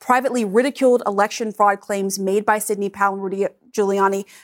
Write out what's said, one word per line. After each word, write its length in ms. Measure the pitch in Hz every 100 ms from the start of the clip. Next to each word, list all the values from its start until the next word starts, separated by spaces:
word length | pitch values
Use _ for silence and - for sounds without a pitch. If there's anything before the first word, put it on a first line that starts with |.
privately 440 | - 254 254 240
ridiculed 600 | 214 202 269 - 262 240 220
election 460 | 202 208 - 226
fraud 280 | 202 208 202
claims 380 | - 202 196 196
made 260 | 190 202
by 140 | 214 214
Sidney 300 | - 202 202
Powell 260 | 196 202
and 80 | 196
Rudy 240 | 190 196 196 - _
Giuliani. 540 | - 196 196 196 196 190 -